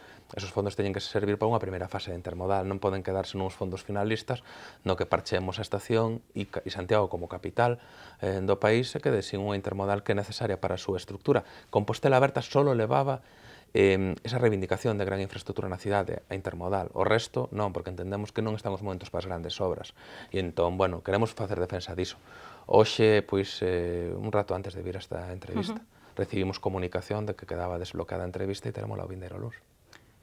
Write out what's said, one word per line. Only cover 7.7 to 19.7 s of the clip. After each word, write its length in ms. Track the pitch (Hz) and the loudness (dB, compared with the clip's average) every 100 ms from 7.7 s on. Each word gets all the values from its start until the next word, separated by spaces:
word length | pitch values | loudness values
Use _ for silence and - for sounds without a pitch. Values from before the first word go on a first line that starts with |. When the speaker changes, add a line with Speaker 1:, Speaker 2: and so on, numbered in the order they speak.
| 120 - - - - | 2 -6 -20 -20 -6
Speaker 1:
eh, 160 | 98 95 | -2 0
do 160 | 95 98 | 2 4
país 320 | 107 117 127 | 6 4 2
se 80 | - | -2
quede 240 | 147 110 | 0 0
sin 160 | - 98 | 0 -2
unha 160 | 104 101 | -2 -2
intermodal 480 | 101 98 98 101 | -2 -2 0 0
que 80 | - | 0
é 40 | 104 | 0
necesaria 400 | 104 - 117 92 | -2 -4 -2 0
para 160 | - 90 | -2 -2
a 40 | |
súa 160 | - 92 | -2 -4
estructura. 480 | - 98 - 123 - - - | -4 -4 2 2 2 -8 -2
Compostela 480 | 104 104 - 139 131 | 0 2 2 4 6
Aberta 240 | 135 127 | 6 2
solo 320 | - 139 143 120 | 0 4 4 4
levaba, 480 | 110 135 135 131 - - - - - | 4 2 2 -2 -8 -20 -20 -20 -2
eh, 400 | - 98 95 95 - | 6 6 6 2 -2
esa 160 | 113 123 | -2 2
reivindicación 560 | 120 98 95 95 123 | 4 2 0 0 0
de 100 | 104 | 0
gran 140 | 95 98 | 0 -2
infraestructura 480 | 95 95 - 101 98 | -4 -8 -8 -6 -6
na 160 | 92 | -4
cidade, 400 | 101 101 95 - - | 0 2 0 -4 -6
a 80 | 98 | -6
intermodal. 560 | 92 85 90 98 - | -6 -6 -2 -2 -2
O 80 | - | 0
resto, 480 | 101 110 - 127 123 | 4 4 2 -4 -2
non, 240 | 104 101 | -2 -2
porque 160 | 85 90 | -2 -6
entendemos 400 | 90 92 101 104 | -6 -4 -4 -4
que 80 | - | -2
non 160 | 110 | -2
están 160 | 107 104 | -2 -4
os 160 | 95 101 | -4 -4
momentos 240 | 92 95 | -6 -6
para 160 | 90 92 | -6 -4
as 0 | |
grandes 320 | 87 87 - | -6 -6 -2
obras. 400 | 92 | 0